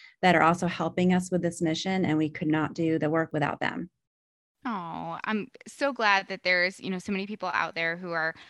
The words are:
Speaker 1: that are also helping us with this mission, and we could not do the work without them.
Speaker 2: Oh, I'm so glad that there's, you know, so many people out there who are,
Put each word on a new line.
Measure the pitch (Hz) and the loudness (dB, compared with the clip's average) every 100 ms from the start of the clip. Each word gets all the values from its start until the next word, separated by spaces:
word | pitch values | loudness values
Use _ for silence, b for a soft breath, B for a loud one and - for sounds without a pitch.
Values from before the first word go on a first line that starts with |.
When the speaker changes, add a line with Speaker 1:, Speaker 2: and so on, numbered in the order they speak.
| B _ | B _
Speaker 1:
that | 185 | 4
are | 165 | 6
also | 156 175 175 | 6 4 0
helping | - 165 180 180 | -2 -2 2 4
us | 180 180 | 4 2
with | 180 | 0
this | 170 170 | -2 0
mission, | 165 165 190 190 | -2 0 -2 0
and | 165 156 | 2 2
we | 156 | 0
could | - 156 | -2 0
not | 156 151 | 0 0
do | - 165 160 | 0 0 2
the | 151 | 2
work | 160 160 | 0 0
without | 151 139 - | 0 -2 -2
them. | - - 175 _ _ _ _ _ _ _ 254 | -4 -4 -10 _ _ _ _ _ _ _ -6
Speaker 2:
Oh, | 202 170 165 165 165 | -6 -6 -8 -8 -6
I'm | - 214 - - - | -4 -4 -4 -14 -20
so | - 285 | -4 -2
glad | 247 214 196 190 | 2 4 4 0
that | 190 | -4
there's, | 180 180 180 - | 2 2 2 -2
you | 185 | -6
know, | 185 | -6
so | - | -4
many | 190 202 | -4 -4
people | 214 180 | -6 -4
out | - 165 165 | -2 -2 -2
there | 165 175 | -4 -4
who | 180 | -6
are, | 165 160 - B | -4 -4 -6 B